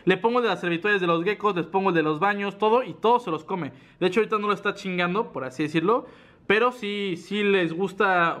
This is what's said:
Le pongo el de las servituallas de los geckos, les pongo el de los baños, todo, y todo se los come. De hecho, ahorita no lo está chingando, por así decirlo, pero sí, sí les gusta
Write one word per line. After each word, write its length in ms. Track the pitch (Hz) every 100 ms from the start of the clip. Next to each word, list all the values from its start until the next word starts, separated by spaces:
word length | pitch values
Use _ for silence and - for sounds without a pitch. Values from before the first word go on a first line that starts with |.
Le 120 | - 185
pongo 240 | 226 247
el 20 |
de 60 | 233
las 120 | 180
servituallas 400 | 180 170 208 208
de 60 | 175
los 160 | 170
geckos, 320 | 170 208 208
les 120 | 175 160
pongo 240 | 190 196
el 40 |
de 80 | 170
los 160 | 156 151
baños, 400 | 196 202 202 196
todo, 240 | 220 233
y 100 | 240
todo 280 | - 220 240
se 100 | 240
los 140 | 156
come. 260 | - 190 143 - - -
De 80 | 180
hecho, 100 | 185
ahorita 200 | 214 214
no 100 | 208
lo 40 |
está 220 | 202 208
chingando, 580 | - 190 180 175 185 185
por 120 | -
así 180 | 131 -
decirlo, 440 | 151 160 165 247 - - - - -
pero 240 | 202 247
sí, 420 | 247 202 208 202 170
sí 280 | - 202
les 280 | 202 196 170
gusta 600 | 165 190 185 208 185 170 139